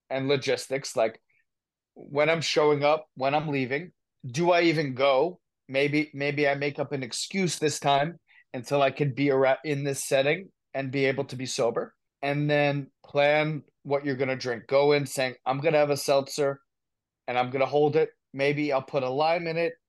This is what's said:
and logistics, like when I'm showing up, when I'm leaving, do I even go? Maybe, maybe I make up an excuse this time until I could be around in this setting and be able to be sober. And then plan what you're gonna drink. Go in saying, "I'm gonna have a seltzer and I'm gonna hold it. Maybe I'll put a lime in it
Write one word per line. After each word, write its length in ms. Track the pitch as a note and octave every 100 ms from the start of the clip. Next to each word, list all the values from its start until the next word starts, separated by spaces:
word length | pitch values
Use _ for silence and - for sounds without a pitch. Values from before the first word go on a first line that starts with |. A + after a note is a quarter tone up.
| _
and 180 | C3+ C3+
logistics, 680 | C#3+ C3 B2 - C3+ - -
like 240 | A2+ - _ _ _ _ _ _ _
when 360 | - - C#3 D3+
I'm 100 | E3
showing 440 | C#3+ E3 D3+ D3
up, 240 | D3 D#3+ - -
when 180 | C3
I'm 140 | D3 D3+
leaving, 440 | C#3 B2+ C#3 F3+ _ _ _ C3+
do 260 | A#2+ F3
I 100 | F3
even 320 | E3+ D#3 D3
go? 460 | B2 C#3 C3 E3 F3+ _ _ -
Maybe, 420 | C3 C#3+ D3 D3
maybe 340 | C#3 C#3+ C#3+ C#3+
I 60 |
make 240 | C#3 C#3+ C#3+
up 140 | C#3+
an 100 | C#3
excuse 560 | B2+ - - F#3+ F3+ -
this 220 | D#3 -
time 380 | C#3+ C#3 D3+ F3 _ _ _
until 300 | C3+ A#2 C#3+
I 80 | C3+
could 240 | C3+ C#3+
be 160 | B2 C#3+
around 280 | C3+ C3+ C3
in 200 | D#3 C#3+
this 200 | C#3+ C3+
setting 460 | - C#3 C3+ E3+ F#3+ _ _
and 160 | C3+ C3+
be 160 | C#3 C3+
able 180 | C3+ C3+
to 100 | B2+
be 100 | B2+
sober. 480 | - A#2 A#2 - - _ _
And 280 | C#3 C#3+ D3
then 380 | D3 C#3+ C#3+ C#3 _
plan 580 | - C#3+ C#3+ D3+ D#3 D3+ - _
what 220 | C3+ C#3
you're 120 | C#3+ B2+
gonna 200 | C3 C3
drink. 300 | B2+ A2+ -
Go 260 | C#3 C#3+
in 140 | D3 C#3
saying, 280 | - B2+ B2 -
"I'm 140 | C3+
gonna 180 | D3+ D3+
have 120 | D3
a 60 | C#3+
seltzer 640 | - C#3 C3+ - C#3 C#3 _ _ _ _ _ _ -
and 120 | B2
I'm 120 | B2+
gonna 160 | C3+ C3
hold 300 | C#3+ D3 D3+
it. 140 | D#3 - _
Maybe 400 | C3+ C#3 D3 D3
I'll 100 | C3+
put 200 | C3+ C#3+
a 60 | B2+
lime 380 | C3 D#3 F3 E3+
in 120 | E3
it 160 | E3+ E3